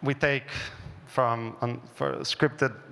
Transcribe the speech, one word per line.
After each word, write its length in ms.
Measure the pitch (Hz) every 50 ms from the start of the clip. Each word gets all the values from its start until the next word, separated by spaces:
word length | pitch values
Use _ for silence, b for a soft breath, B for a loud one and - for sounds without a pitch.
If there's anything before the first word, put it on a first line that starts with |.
We 120 | - 139 139
take 300 | 139 - 143 139 135 135 - - - B B B B B B B B - -
from, 480 | - - 127 117 117 113 113 113 113 -
um, 180 | 123 120 120 120 - - -
for 200 | - 143 143 - -
scripted 520 | - - - - 156 143 151 - 139 131 107 - - -